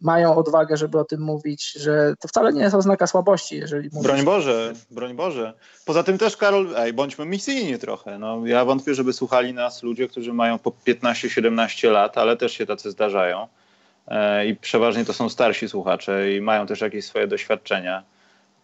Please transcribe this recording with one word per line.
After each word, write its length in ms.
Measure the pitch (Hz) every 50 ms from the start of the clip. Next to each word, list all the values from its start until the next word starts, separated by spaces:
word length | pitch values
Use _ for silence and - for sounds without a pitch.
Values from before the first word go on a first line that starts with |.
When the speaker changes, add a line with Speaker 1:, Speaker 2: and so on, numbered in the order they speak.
Speaker 1:
mają 360 | 165 165 165 170 170 165 156
odwagę, 400 | 160 160 156 151 160 151 151 156
żeby 220 | 147 156 151 147 156
o 60 | 147
tym 160 | 156 156 156
mówić, 520 | 156 156 156 151 151 151 147 147 - -
że 420 | - 151 147 151 151 151 147 147 - -
to 80 | - 165
wcale 240 | - - 220 226
nie 80 | 294 285
jest 140 | 220 202 190
oznaka 320 | 196 190 196 196 - 185
słabości, 500 | 175 - 185 175 202 196 175 - - 151
jeżeli 320 | 147 147 151 147 143 147 151
mówisz. 200 | 147 151 143 143
Speaker 2:
Broń 120 | 139 139 139
Boże, 480 | 156 196 202 156 135 120 113 113 113 113 117 - _
broń 240 | 117 117 123 123 123
Boże. 400 | 131 170 185 156 127 113 110 110 _ _ - - _ _
Poza 180 | - 156 165
tym 160 | 165 190 190 190
też, 180 | 220 220 208
Karol, 380 | - 214 202 202 196 190 175 139
ej, 160 | 117 117 117
bądźmy 340 | 117 120 143 139 - - 151
misyjni 520 | 165 190 202 - - 277 269 220 160 127 117
trochę. 400 | - 107 110 - - 104 101 101
No, 280 | 107 110 113 117 117
ja 180 | 117 120 123 123
wątpię, 300 | 123 135 135 135 151 139
żeby 180 | 131 131 127
słuchali 420 | 120 - 131 120 131 127 123 123 127
nas 280 | 123 120 123 - -
ludzie, 260 | - 120 117 117 127 120
którzy 240 | - 127 117 120
mają 260 | 120 120 117 117 117 110
po 120 | - 120
piętnaście, 600 | - _ - - 120 117 - 120 117 - - 123
siedemnaście 600 | - - 110 117 113 113 113 107 - - - 117
lat, 280 | 107 101 101 104 - 123
ale 180 | 110 113 120
też 160 | 117 127 117
się 140 | - - 110
tacy 240 | 101 107 101 - 104
zdarzają. 580 | 95 - 110 104 98 98 92 90 90 95 110 117 _ _ _ _ _ _ _ _ _ _ _ -
E, 380 | - 107 104 104 104 104 104
i 100 | 107 104
przeważnie 480 | - - - - 117 117 117 104 113 113
to 80 | -
są 160 | - - 123 113
starsi 400 | - - 127 113 101 - 113 104
słuchacze 640 | - 101 87 92 90 90 - - 98 98 98 101
i 80 | 98 98
mają 260 | 101 107 - 104 87
też 140 | - 107 98
jakieś 260 | 110 107 104 104 98
swoje 200 | - - 110 104
doświadczenia. 760 | 101 104 101 - - 110 104 - - 104 95 90 90 92 95 95 _ _ _ _ _ _ _ _ _ _ _